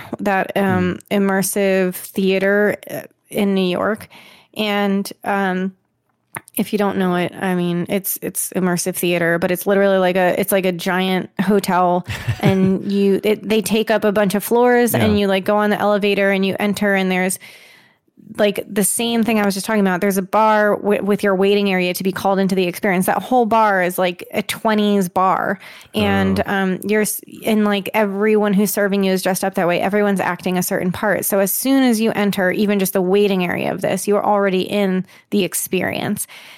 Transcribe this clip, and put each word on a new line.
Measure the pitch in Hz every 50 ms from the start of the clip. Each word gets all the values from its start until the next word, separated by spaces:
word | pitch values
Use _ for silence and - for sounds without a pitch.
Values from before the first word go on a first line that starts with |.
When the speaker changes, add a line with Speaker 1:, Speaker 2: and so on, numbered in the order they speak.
| - - - -
Speaker 1:
that, | 196 202 196 190 190 - - -
um, | 196 190 185 185 180 180 - - - -
Speaker 2:
Mm. | 196 202
Speaker 1:
immersive | 196 196 190 190 190 - - 208 202 196 190 190 185 185 180
theater, | - - - - - 196 190 190 190 190 196 202 208 208 202 - - - -
uh, | - - - - _ _ _ -
in | - - 202 196 196
New | 190 190
York. | 180 175 - - 196 214 214 - - - - - - - - _ _ -
And, | - 214 208 202 202 202 202 196 196 196 - - - -
um, | - 202 196 196 185 185 185 185 190 190 _ _ _ _ _ _ _ _ _ _ _ - - - _ -
if | - 202 - -
you | 196
don't | 208 196 185 196
know | 185 180 175
it, | 175 175 - -
I | - - 190 180
mean, | 180 175 175 175 175 170 -
it's, | 196 196 190 - - -
it's | - - - - - - -
immersive | 185 185 180 175 170 - 185 180
theater, | - - 175 175 170 170 165 170 175
but | 185 185
it's | 180 170 -
literally | 196 202 196 202 196 196 190
like | 185 180 180 190
a, | 180 180 - -
it's | 202 -
like | 202 196 180
a | 185 180
giant | 170 - 196 180 185 185 185 185 180 - - _ -
hotel | 185 185 214 196 196 - 185 180 180 175 175 180 180 - - - -
Speaker 2:
<laughs> | - - -
Speaker 1:
and | - 202 196 190 190 190 190 - 196 202
you, | 196 202 202 196 190 - -
it, | 208 214 214 - 196
they | 220 220
take | 185 - 196 226 208 -
up | 220 208 220
a | 214
bunch | 202 214 208 190 190
of | 202 -
floors | - 226 240 247 247 247 240 240 226 -
Speaker 2:
Yeah. | - 214
Speaker 1:
and | 214 208 202
you, | 202 196
like, | 190 190 185
go | 208 208 208
on | 208 208
the | 208 -
elevator | 196 202 208 202 202 208 202 196 196 196
and | 196 190 196
you | 196 - -
enter | 202 208 196 - 208 202 196
and | 190 190 185
there's, | 185 180 185 190 190 - - - - - - - - - - _ _ _ _ _ _ _ - - - -
like, | 214 208 202 - - -
the | 196 214 190
same | - - - 233 233 233 233 220
thing | 233 220 214
I | 208
was | 202 190
just | 196 -
talking | - 220 214
about. | 196 190 180 170
There's | 202 202 185 196
a |
bar | 185 190 - 208 220 214 214 214 208 208 202
w-, | - - 202 202 -
with | 202 196 208 185 -
your | 202 190
waiting | 185 196 196 208 208 202 196
area | 190 185 180 180 180
to | - 185
be | 190
called | 190 - - 196 196 185
into | 196 185 196
the | 190 185 175
experience. | 170 - - 208 180 180 185 -
That | - - 190
whole | - 254 254 233 208
bar | 226 226 220 208 196 185
is, | 180 175 180 -
like, | 185 180 175 - - - -
a | 214 202
twenties | - - - - 220 214 214 208 208 202 202 190 175
bar. | - 185 185 190 175 - - - 196 - - - - - - - -
And, | 214 208 202 196 196 196 190 190 196
Speaker 2:
Oh. | -
Speaker 1:
um, | - 202 196 190 190 185 - -
you're | 202 208 214
s-, | 208 202 - - - - - - -
and, | - 220 214 208
like, | 208 202 202 185 - -
everyone | 214 220 202 196 196 208 220 214 208 208 208 202
who's | 190 214 190
serving | - 208 202 196 196 202 196
you | 190
is | 190 185 -
dressed | 180 190 - -
up | 190 190
that | 196 175 170
way. | 175 165
Everyone's | - 190 196 208 208 202 196 180
acting | - - 175 - - 190 185 180
a | 175
certain | - 196 - - 185
part. | 170 - - 208 180 - -
So | - 214 196
as | 202 190
soon | - - - 262 269 269
as | 262 247 226 214
you | 226 220
enter, | - - 208 202 185 202 185 180
even | 180 - 214 196 208 202
just | 190 185 -
the | 196
waiting | 180 180 190 208 208 202 202 185 180
area | 175 190 - - -
of | - 185
this, | - - - 190 - 208
you | 202
are | 208 -
already | - 208 202 196 196 185 185
in | - - - 208 202 190 185 185 185 - - - _ _
the | - 202 185
experience. | 170 - - - - - 180 185 190 - - - - 208 - - - - - - - -